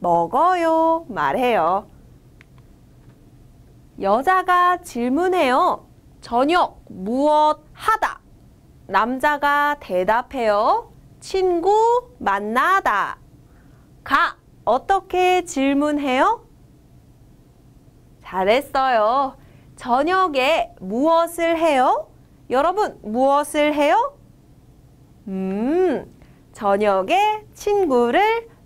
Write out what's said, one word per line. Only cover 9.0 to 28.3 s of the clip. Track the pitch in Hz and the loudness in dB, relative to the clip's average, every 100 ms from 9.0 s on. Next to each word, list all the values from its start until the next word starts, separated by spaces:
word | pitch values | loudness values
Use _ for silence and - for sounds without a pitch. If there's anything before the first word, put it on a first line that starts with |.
| 226 262 302 285 285 285 294 294 | 0 0 -2 0 0 0 0 -2
대답해요. | - 180 185 226 254 269 226 208 240 440 - - - - | -4 -2 0 0 -2 -4 0 2 2 0 -4 -16 -20 -20
"친구 | - 381 370 339 349 427 453 480 494 - | -6 -2 0 0 2 2 2 2 -2 -6
만나다." | 220 196 208 240 320 381 311 208 156 - - - - - - - - - | -4 -4 -2 0 0 0 0 -2 -4 -8 -18 -20 -20 -20 -20 -20 -20 -20
가 | - 277 339 - _ - | -2 0 0 -4 _ -8
어떻게 | - 247 254 392 381 359 359 370 | -2 -2 0 -2 -2 0 2 2
질문해요? | 349 269 269 277 294 294 277 254 349 480 - - - - - - - - - - - _ - - - - - - | -2 -2 0 0 0 -2 -2 0 0 -2 -8 -20 -20 -20 -20 -20 -20 -20 -20 -20 -20 _ -20 -20 -20 -20 -20 -20
잘했어요. | - 185 190 247 277 269 262 233 214 262 269 - - - - - | -10 -2 2 2 0 -2 0 2 2 0 -2 -6 -20 -20 -20 -12
"저녁에 | 254 247 302 381 370 277 262 320 - - | -2 0 2 2 0 0 0 0 -2 -8
무엇을 | 185 226 311 330 339 330 330 330 | -8 -2 2 2 0 -2 -2 0
해요?" | 330 277 262 480 - - - - - | 2 2 2 0 -4 -16 -20 -20 -4
여러분, | 247 320 381 359 - | -2 0 0 -4 -6
무엇을 | 208 226 269 277 294 311 294 | -8 -2 0 0 0 0 0
해요? | 294 294 392 554 - - - - - - - - - - - - | 2 2 2 0 -6 -20 -20 -20 -20 -20 -20 -20 -20 -20 -20 -12
음, | 190 190 196 240 339 370 233 - - - - - | -8 -6 -4 -2 0 0 -2 -8 -18 -20 -20 -20
저녁에 | - 208 202 208 190 190 359 415 427 415 | -6 -2 0 2 0 0 0 0 -2 -10
친구를 | - - 403 359 247 240 294 427 | -8 -2 0 2 2 2 2 2